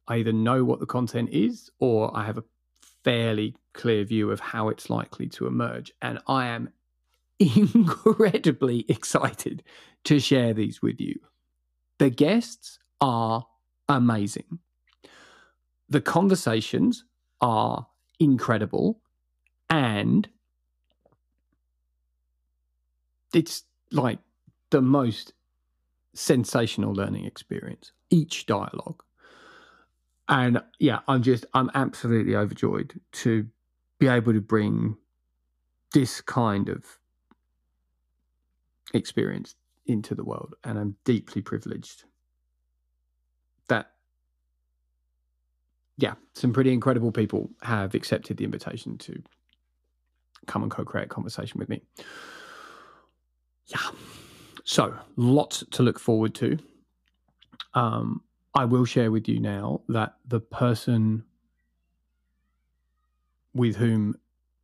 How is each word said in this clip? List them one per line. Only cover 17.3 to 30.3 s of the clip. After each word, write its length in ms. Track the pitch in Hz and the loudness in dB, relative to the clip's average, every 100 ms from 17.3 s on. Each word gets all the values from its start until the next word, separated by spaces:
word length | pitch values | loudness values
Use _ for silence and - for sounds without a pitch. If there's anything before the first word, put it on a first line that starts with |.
| _ | _
are 480 | 123 110 113 117 120 _ _ _ | 0 2 0 -4 -10 _ _ _
incredible. 800 | 151 123 - 110 107 - 185 233 _ _ _ _ _ _ _ | 4 4 2 0 0 0 0 -2 _ _ _ _ _ _ _
And 580 | 160 123 104 - 196 208 _ _ _ _ _ _ _ _ _ _ _ _ _ _ _ _ _ _ _ _ _ _ _ _ _ _ _ _ _ _ | 2 2 0 2 2 0 _ _ _ _ _ _ _ _ _ _ _ _ _ _ _ _ _ _ _ _ _ _ _ _ _ _ _ _ _ _
it's, 300 | 165 160 - - _ _ | 0 0 -8 -14 _ _
like, 280 | 151 123 110 _ _ _ _ _ | 0 0 -2 _ _ _ _ _
the 120 | 143 | 2
most 520 | 131 143 123 107 - _ _ _ _ _ _ _ _ | 4 4 2 -4 -12 _ _ _ _ _ _ _ _
sensational 800 | - - 135 117 127 117 - 104 | -8 0 2 2 -2 -2 -2 -4
learning 320 | 98 101 101 95 | -2 -4 -6 -10
experience, 680 | - - - - - - _ _ | -14 -12 -12 -10 -16 -20 _ _
each 380 | 175 147 - - | 2 2 -6 -4
dialogue. 560 | 101 - - - - _ _ - - - - - _ _ _ _ _ | -4 -4 -10 -12 -16 _ _ -20 -20 -20 -20 -20 _ _ _ _ _
And 320 | - | 0